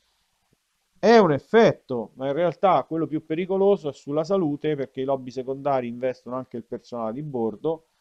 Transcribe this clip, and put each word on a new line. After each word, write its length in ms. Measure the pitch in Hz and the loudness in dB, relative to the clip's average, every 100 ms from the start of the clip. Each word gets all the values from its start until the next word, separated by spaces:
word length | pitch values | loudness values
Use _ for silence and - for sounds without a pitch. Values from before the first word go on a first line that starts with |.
| _ _ _ _ _ _ _ _ _ _ | _ _ _ _ _ _ _ _ _ _
È 180 | 202 233 | 6 8
un 140 | 180 | 6
effetto, 800 | 139 - 220 202 - - 123 104 | 2 2 4 6 2 -4 -6 -6
ma 120 | 123 139 | -6 -4
in 60 | |
realtà 500 | 139 175 - 190 151 | -2 -2 0 2 2
quello 240 | - 160 151 | 0 -4 -4
più 180 | 151 | -6
pericoloso 600 | - 160 185 190 196 196 147 | -6 -6 -2 0 2 2 -2
è 40 | |
sulla 320 | - - 151 | -10 -6 -4
salute, 500 | 160 196 156 143 151 | 0 0 0 -2 -4
perché 260 | 139 131 - | -4 -6 -6
i 40 | |
lobi 260 | 131 135 127 | -4 -4 -4
secondari 560 | 131 127 135 139 135 120 | -8 -8 -6 -2 -2 -4
investono 480 | 120 127 123 120 | -4 -4 -6 -8
anche 220 | 127 127 117 | -10 -10 -12
il 60 | |
personale 480 | - 120 - 120 110 | -12 -14 -10 -8 -6
di 100 | 123 | -6
bordo, 600 | 151 127 113 104 151 160 _ _ | -8 -4 -4 -4 -6 -6 _ _